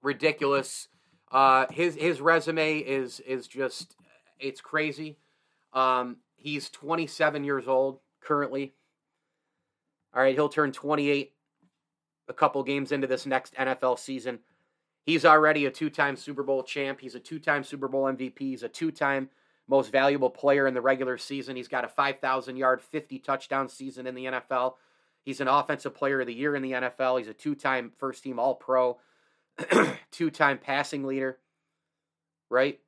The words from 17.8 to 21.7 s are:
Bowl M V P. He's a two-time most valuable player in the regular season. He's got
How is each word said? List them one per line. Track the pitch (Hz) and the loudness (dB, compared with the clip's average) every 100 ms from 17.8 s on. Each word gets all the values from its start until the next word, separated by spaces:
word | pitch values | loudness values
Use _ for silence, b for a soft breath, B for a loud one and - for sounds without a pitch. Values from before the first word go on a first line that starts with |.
| 135 | -4
Bowl | 135 135 | 0 0
M | 131 | -2
V | 131 | -6
P. | - 135 | -6 -8
He's | 127 | -6
a | 113 | -10
two-time | - 160 156 143 135 131 _ _ _ _ | -4 -6 -2 0 0 -4 _ _ _ _
most | 135 131 | 2 4
valuable | 135 139 143 127 | 4 4 4 0
player | - 139 139 135 | 2 2 4 4
in | |
the | 127 | 2
regular | 123 131 131 123 | 2 2 0 -4
season. | - 139 123 127 | -6 -8 -8 -10
He's | |
got | 120 | -6